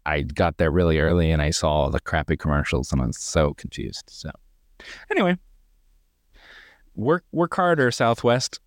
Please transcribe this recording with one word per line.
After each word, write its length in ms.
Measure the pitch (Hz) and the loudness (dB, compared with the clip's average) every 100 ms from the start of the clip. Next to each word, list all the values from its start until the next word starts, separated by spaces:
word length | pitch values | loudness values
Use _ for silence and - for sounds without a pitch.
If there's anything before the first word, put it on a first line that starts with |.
| 76 | -4
I 160 | 76 | -4
got 360 | 65 71 85 - | -4 -2 0 0
there 140 | 82 | 0
really 280 | 87 85 78 | 2 4 4
early 320 | 78 87 80 | 2 4 4
and 100 | 78 | 2
I 80 | 73 | 0
saw 200 | - 80 | 0 0
all 180 | 76 69 | 0 0
the 100 | 69 | -2
crappy 380 | - 80 73 78 | -2 -4 -2 -2
commercials 540 | 78 73 - 71 65 | 0 0 0 -2 -2
and 100 | 67 | -2
I 60 | 64 | -2
was 100 | - | -4
so 340 | - 85 73 - | -4 0 0 -2
confused. 480 | - - - - - | -10 -10 -10 -12 -18
So 240 | - 78 - _ _ _ - - - - | -16 -16 -16 _ _ _ -20 -20 -16 -4
anyway. 260 | 392 180 180 _ _ _ _ _ _ _ _ _ _ - - - _ _ - | 0 0 0 _ _ _ _ _ _ _ _ _ _ -20 -20 -20 _ _ -4
Work, 300 | 120 175 - | -2 -2 -2
work 220 | 156 170 - | -2 -2 0
harder, 360 | 180 160 123 | 2 4 2
Southwest. 680 | - 117 113 120 123 - - | 2 2 2 2 2 0 -10